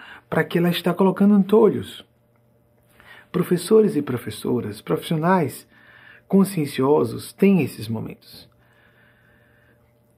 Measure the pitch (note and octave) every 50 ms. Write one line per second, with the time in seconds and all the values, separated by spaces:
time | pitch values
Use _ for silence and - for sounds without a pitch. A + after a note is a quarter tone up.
0 | - - - - _ - - E3 D#3 D#3+ - F3 E3+ F3 E3+ - - F3+ E3+ -
1 | G3 F#3+ F#3 - G3+ G3+ G#3 G#3 F#3+ F#3+ G#3+ G#3+ A3+ G3+ E3 A#2 G#2 - - -
2 | - _ _ _ _ _ _ _ _ _ _ _ _ _ _ _ _ _ _ _
3 | - - - - - _ - E3+ F3 - F#3 F3 - - A3 A3 A3 G3+ - D3
4 | D3 - B2 A#2+ - A#2 A2+ - - - B2+ A#2+ - G#2 G#2 - - - E3 D#3
5 | - - E3+ D#3 D#3 E3+ F#3+ F#3 D#3+ B2 - - - _ _ _ _ _ - -
6 | - - - - _ - - G3 G3 G3 - F3 D3+ C3+ - - C3 C3+ D3 D#3
7 | C#3 A2+ A#2 A#2 - - - - G3 G3 G3 F3 C#3 A#2 - - A2 G#2 A2+ A2
8 | - - - - _ _ - - - _ _ _ _ _ _ _ _ _ _ _
9 | _ _ _ _ _ _ _ _ _ _ _ _ _ _ _ _ _ _ _ _
10 | _ _ _